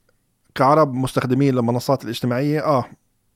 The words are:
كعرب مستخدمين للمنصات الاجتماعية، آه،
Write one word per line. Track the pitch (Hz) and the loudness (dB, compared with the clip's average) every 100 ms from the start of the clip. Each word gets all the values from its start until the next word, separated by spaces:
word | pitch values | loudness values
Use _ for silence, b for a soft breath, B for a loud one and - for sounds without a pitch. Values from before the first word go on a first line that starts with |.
| _ _ _ _ _ | _ _ _ _ _
كعرب | - 135 156 147 | 0 4 4 2
مستخدمين | 127 131 - 127 127 139 | 0 -4 -2 0 2 2
للمنصات | 127 117 120 - 135 | 2 0 -2 -2 -2
الاجتماعية، | 110 117 123 123 147 151 | -4 -6 -4 -2 -2 -2
آه، | 156 135 - - _ _ _ | 0 -2 -4 -12 _ _ _